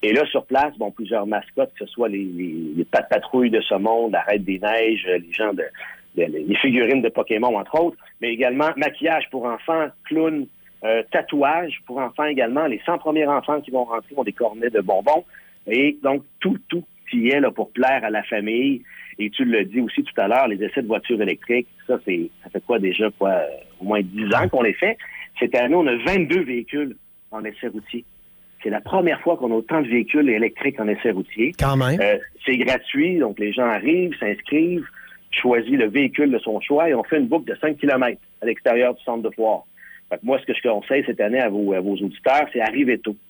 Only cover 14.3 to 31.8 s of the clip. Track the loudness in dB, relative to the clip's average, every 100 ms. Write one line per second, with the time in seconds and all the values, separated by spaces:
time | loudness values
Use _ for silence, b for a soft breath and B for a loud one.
14.3 | -2 -2 0 0 0 2 2 4 2 0
15.3 | B B B -2 2 2 0 -2 -2 -4
16.3 | _ -2 -2 _ -6 -6 _ -6 0 2
17.3 | 2 2 0 -6 0 2 2 0 -4 -2
18.3 | -4 -2 0 0 -2 B B B -8 -6
19.3 | -2 0 2 0 -2 -2 -2 -4 -2 2
20.3 | 2 2 0 -4 -4 -2 -4 -2 -2 0
21.3 | -2 -2 -2 -2 _ -4 -4 -2 -4 -4
22.3 | _ -10 -10 -2 0 0 0 -2 0 0
23.3 | 2 -2 -8 -18 _ -2 -2 -2 -4 0
24.3 | 0 2 2 2 2 -2 -2 B B B
25.3 | -4 0 2 2 2 2 0 0 0 2
26.3 | 0 0 -4 -4 -4 -4 -8 _ _ _
27.3 | -10 -10 -8 -10 -10 -10 -12 -12 _ _
28.3 | _ _ _ -6 -6 -2 0 2 0 0
29.3 | 0 0 -2 0 -2 2 0 2 2 4
30.3 | 2 0 -2 -6 -2 -2 0 0 -2 -4
31.3 | -2 -2 0 2 2